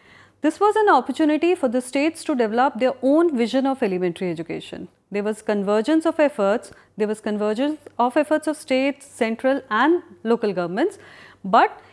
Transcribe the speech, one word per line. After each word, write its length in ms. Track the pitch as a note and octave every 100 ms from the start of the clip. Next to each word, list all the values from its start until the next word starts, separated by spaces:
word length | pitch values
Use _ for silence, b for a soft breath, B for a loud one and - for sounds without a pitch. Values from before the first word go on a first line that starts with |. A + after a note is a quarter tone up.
| b b b b
This 180 | D4+ -
was 160 | G#4 G#4+
an 140 | G#4
opportunity 640 | C#4 B3 B3+ D4+ D4+ E4+
for 140 | F4+ B3+
the 140 | B3
states 420 | B3 C#4 D#4 -
to 120 | - C4
develop 440 | A3 A#3 C4+ A3
their 140 | B3+ -
own 340 | C4 D#4 F4 A#3+
vision 300 | A3+ C4 C4+
of 160 | C4
elementary 480 | G#3 F#3 F3+ E3+ F3+
education. 560 | E3 D#3+ D#3+ - - F3 _ _
There 100 | G3+
was 220 | G#3 G#3
convergence 600 | - G#3 G3 G#3+ A3+ D#4+ D#4+
of 140 | D#4+
efforts, 520 | C#4+ A3+ G3 A#3 - b b -
there 100 | G#3
was 120 | G#3+
convergence 600 | A3 G#3 G#3 A3 C#4+ D4+ - -
of 180 | B3 D#4
efforts 300 | C#4+ D#4 D#4
of 100 | D4
states, 480 | - C4 C#4 C4+ -
central 560 | - A3+ A3+ C4 C4+ -
and 320 | A3 C#4+ F4 - -
local 280 | A3+ A3+ G#3+
governments, 460 | F3+ F3 G3 F#4+ - B B B B
but 360 | F#3+ A#3 G4+ - B